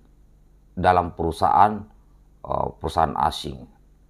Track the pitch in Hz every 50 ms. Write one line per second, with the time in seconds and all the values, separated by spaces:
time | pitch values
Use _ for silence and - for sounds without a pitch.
0 | _ _ _ _ _ _ _ - _ _ _ _ _ _ - - 87 90 90 90
1 | 87 85 - - 82 82 80 - 95 85 - - 98 107 107 104 107 - - _
2 | _ _ _ - _ _ _ _ - - - - 67 65 - - - 82 - 90
3 | 80 76 - - - 78 78 - - 73 67 64 62 - _ _ _ _ _ _
4 | _ _